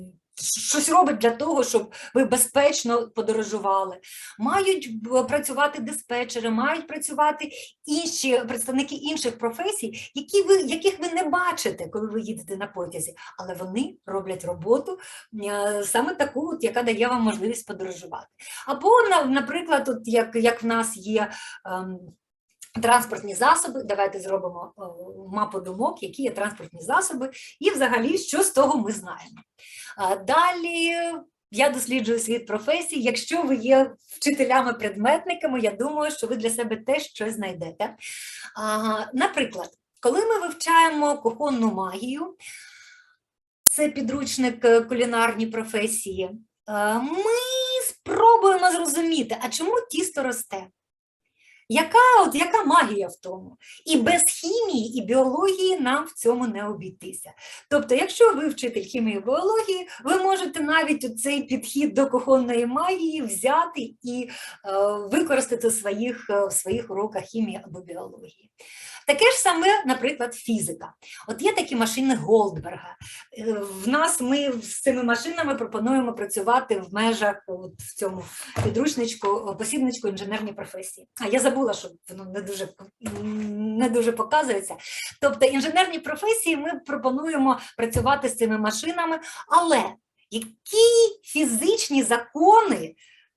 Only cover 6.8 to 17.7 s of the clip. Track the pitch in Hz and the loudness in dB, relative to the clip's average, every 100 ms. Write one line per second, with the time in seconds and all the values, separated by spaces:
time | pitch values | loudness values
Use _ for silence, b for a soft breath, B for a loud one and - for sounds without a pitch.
6.8 | 311 302 - 294 302 302 294 B B B | -4 -10 -6 0 0 0 -6 B B B
7.8 | - 302 339 - 269 247 226 233 240 262 | -4 -2 -2 -4 0 0 0 -6 -4 -2
8.8 | 285 294 294 311 247 226 233 233 370 415 | -2 -6 -6 -4 -4 -4 -6 -4 -6 -4
9.8 | 226 220 - 277 294 403 359 392 285 320 | -8 -10 -14 -12 -2 2 6 4 4 0
10.8 | 392 381 339 330 320 349 359 320 220 190 | 0 0 -2 -2 0 0 0 -2 -4 -6
11.8 | - 214 214 214 220 - - 196 202 - | -8 -8 -6 -6 -6 -10 -10 -10 -8 -8
12.8 | - - 156 - B B 185 175 185 196 | -10 -8 -10 -12 B B -12 -10 -6 -4
13.8 | 294 - - 196 190 185 175 175 170 262 | -6 -8 -8 -8 -6 -8 -8 -6 2 2
14.8 | 285 381 B B B 220 202 202 202 208 | 0 -10 B B B -10 -6 -2 0 0
15.8 | 202 233 277 - 285 254 320 320 226 240 | 0 0 0 0 -2 -4 -6 -4 -2 0
16.8 | 240 214 240 247 226 202 202 233 - | 0 0 0 2 0 0 -4 -6 -8